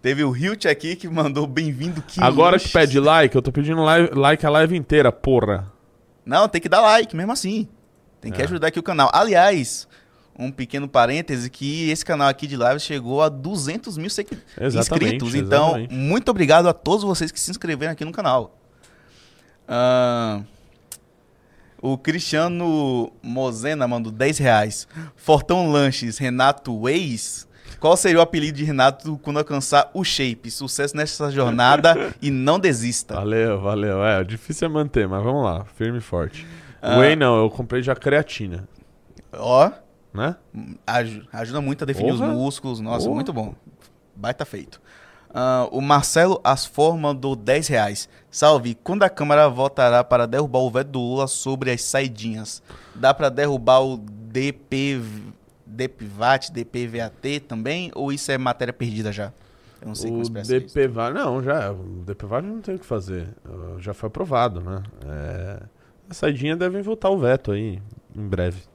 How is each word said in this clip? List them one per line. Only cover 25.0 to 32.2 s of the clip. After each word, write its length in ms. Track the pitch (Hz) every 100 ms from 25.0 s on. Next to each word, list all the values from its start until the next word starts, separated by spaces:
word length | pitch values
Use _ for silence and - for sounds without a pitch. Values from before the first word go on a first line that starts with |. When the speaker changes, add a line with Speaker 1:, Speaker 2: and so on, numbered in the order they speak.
| 160 _
Speaker 1:
Fortão 560 | - 151 - 175 170
Lanches, 460 | 147 139 127 120 107
Renato 580 | 131 123 135 143 - 113
Weiss. 680 | 117 160 170 113 - - - _ - -
Qual 180 | 156 180
seria 220 | 196 170
o 20 |
apelido 360 | 165 165 151 143
de 40 |
Renato 540 | 151 143 131 139 156 147
quando 160 | 151 147
alcançar 500 | 151 143 135 143 139
o 100 | 185
shape? 480 | 185 - 131 110 120
Sucesso 440 | - 135 - 143 151
nessa 360 | 151 - 147
jornada 840 | 139 127 117 123 147 160 165 -
Speaker 2:
<laughs> 40 | -